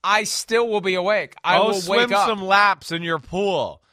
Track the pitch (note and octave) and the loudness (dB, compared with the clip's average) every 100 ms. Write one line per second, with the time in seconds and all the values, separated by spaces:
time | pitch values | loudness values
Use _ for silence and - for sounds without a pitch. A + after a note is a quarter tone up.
0 | F3 G#3+ G#3+ - - A3+ A#3 G#3 F#3+ F#3 | -2 0 -2 -6 -2 -2 0 -2 -2 -2
1 | F#3 G#3+ C#3+ - E3 F3 G#3+ G3 F3 G3+ | 0 -2 -4 -6 2 2 2 0 0 0
2 | A#3+ G3+ G3 G#3 F#3+ G3 G3+ E3+ - E3+ | 2 2 0 0 2 4 4 0 -6 -8
3 | E3+ D#3+ - F3+ G3+ E3+ G2+ - _ | -4 -6 -6 -4 -2 -2 -4 -10 _